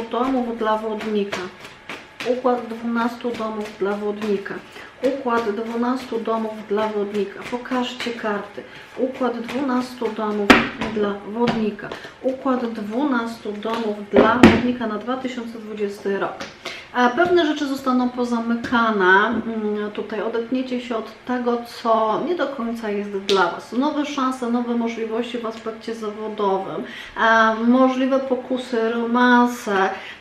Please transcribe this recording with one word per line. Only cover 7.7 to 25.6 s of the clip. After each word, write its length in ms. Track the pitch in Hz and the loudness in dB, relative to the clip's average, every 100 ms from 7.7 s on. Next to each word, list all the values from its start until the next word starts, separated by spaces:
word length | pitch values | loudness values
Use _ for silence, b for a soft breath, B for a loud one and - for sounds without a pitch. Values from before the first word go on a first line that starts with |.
| 254 247 - 240 | -2 -2 -4 -6
karty. 520 | 233 220 202 - - - B B - | -4 -4 -4 -6 -14 -16 B B -4
Układ 420 | 254 - 247 233 | -2 0 -2 -2
dwunastu 680 | 240 247 277 247 247 - 226 214 | -6 -4 -2 -2 -2 -4 -6 -2
domów 320 | 214 208 202 214 - - 220 | -2 0 6 6 6 -4 -4
dla 200 | 220 202 196 202 | 0 -2 -2 -6
wodnika. 600 | 220 240 233 208 202 - B B B | 0 0 2 -2 -4 -10 B B B
Układ 500 | 262 262 269 240 233 | -4 -2 0 0 -2
dwunastu 800 | 220 202 233 294 240 226 - 208 | -6 -4 -2 0 0 -2 -6 -8
domów 580 | 208 220 226 220 208 202 | -6 -4 -4 -4 -4 4
dla 240 | 202 220 | 6 6
wodnika 520 | 240 226 226 247 247 226 | 10 10 10 4 0 -2
na 120 | 208 | -4
dwa 180 | 240 262 | -4 -4
tysiące 420 | 254 247 226 226 | -4 -6 -8 -10
dwudziesty 600 | 214 208 202 202 196 196 | -10 -4 -4 -2 -2 0
rok. 160 | 175 - B B B B B | -2 -4 B B B B B
A 160 | 240 247 | 2 4
pewne 380 | 285 349 349 302 | 4 4 6 4
rzeczy 200 | 294 277 | 2 -2
zostaną 420 | 269 262 254 247 | -2 2 2 2
pozamykane. 1160 | 247 240 233 233 233 - 240 233 208 185 196 220 | 0 -2 0 0 -2 0 2 2 4 6 6 6
Mm, 640 | 220 226 220 208 208 208 | 0 -2 -2 -2 -2 -4
tutaj 320 | 233 208 214 | -6 -6 -4
odetniecie 580 | 220 233 233 262 254 247 | -4 -4 -2 -2 -2 -4
się 160 | - 226 | -4 -6
od 280 | 220 - | -6 -12
tego, 340 | - 247 240 240 - | -6 -2 0 0 -4
co 540 | - 240 226 220 208 262 | -4 2 4 4 0 0
nie 60 | |
do 120 | 339 277 | 0 -2
końca 440 | 254 233 233 214 | -2 -6 -4 -4
jest 200 | 202 208 | -4 -4
dla 400 | 196 202 196 175 | -6 0 2 2
Was. 220 | - - | 0 -6
Nowe 340 | 226 294 294 285 | -2 0 0 -2
szanse, 440 | - 262 254 240 | -2 -2 -2 -2
nowe 240 | 240 240 | 0 0
możliwości 640 | 233 233 226 220 226 233 240 | 0 -2 -4 -4 -4 -4 -6
w 80 | 220 | -6
aspekcie 480 | 220 | -6